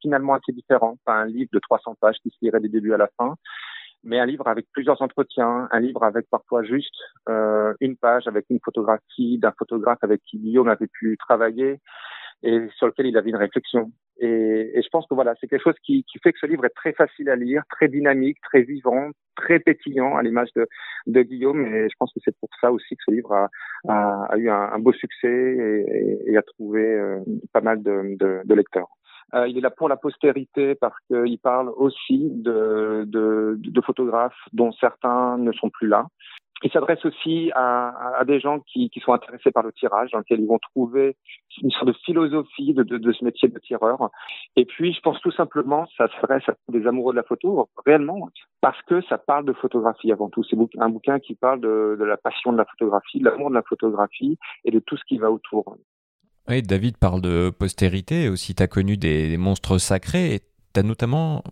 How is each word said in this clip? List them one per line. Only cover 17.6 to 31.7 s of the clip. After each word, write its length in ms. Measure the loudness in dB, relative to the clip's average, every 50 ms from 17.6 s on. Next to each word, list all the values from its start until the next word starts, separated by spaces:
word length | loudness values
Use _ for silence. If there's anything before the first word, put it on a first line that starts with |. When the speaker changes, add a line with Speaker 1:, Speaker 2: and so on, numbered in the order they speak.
| -2 -4
Speaker 1:
très 180 | -2 0 0 0
dynamique, 500 | 2 2 2 2 2 2 2 0 -2 -4 -2
très 180 | 2 4 4
vivant, 480 | 4 4 0 -4 -2 0 0 0 -2 -4 -8 _ _ _ _
très 240 | -6 0 2 2 2
pétillant 560 | 4 2 0 0 -2 -6 -2 -2 0 0 0
à 60 | 0 0
l'image 260 | 0 0 0 -2 -2 -2
de, 120 | -2 -2 -2 -4 -8 -16 -16 -16 -10 -4 2
de 140 | 4 4 4
Guillaume. 420 | 2 0 -2 0 0 0 0 0
Et 220 | -2 0 0 0 -2
je 60 | -2 -2
pense 140 | -4 -4 -4
que 60 | -4 -4
c'est 120 | -4 -4 _
pour 100 | -6 -14 -4 0
ça 100 | 0 2
aussi 240 | 2 0 -2 -8 -14
que 60 | -6 -2 0
ce 40 |
livre 220 | 0 0 0 0 2
a, 160 | 2 2 0 -2 -8 -16 -14 -14 -10 -4 -2
a, 380 | 0 0 0 0 -2 -2 -4 -2
a 80 | -2 0
eu 120 | 2 2
un, 200 | 0 0 0 -2 -4
un 60 | 0
beau 140 | 2 2 2
succès 340 | 2 0 -12 -8 -4 -2 -2
et, 580 | 0 0 0 0 0 0 0 0 0 0 0 -2 -2 -2 -2 -2 -2 -2 0 2
et, 40 |
et 60 | 2 2
a 60 | 2
trouvé, 400 | 0 -4 -12 -8 -4 -2 0 0
euh, 360 | 2 0 0 -2 -2 -4 -6 -6 -6 -8 -8 -6 -2 0
pas 80 | 0
mal 200 | 2 2 0 0
de, 340 | 0 -2 -2 -2 -2 -4 -4 -2
de, 220 | 0 0 0 0 2
de 80 | 4 4
lecteurs. 360 | 4 4 2 -2 -4 -4 -6 _ _ _ _ -20 -20 -12 _ -2
Euh, 140 | -2 -2 -2
il 100 | -2 -2
est 40 |
là 100 | -2 -2
pour 180 | -2 0 0 0
la 80 | 0 0
postérité 760 | -2 -6 -4 0 2 4 4 4 0 -2 -2 0 0 0 0
parce 200 | 0 -2 -2 -2 -4 -6 -2
qu'il 280 | 0 0 0 0 -2 -2
parle 300 | 0 0 0 0 0 -2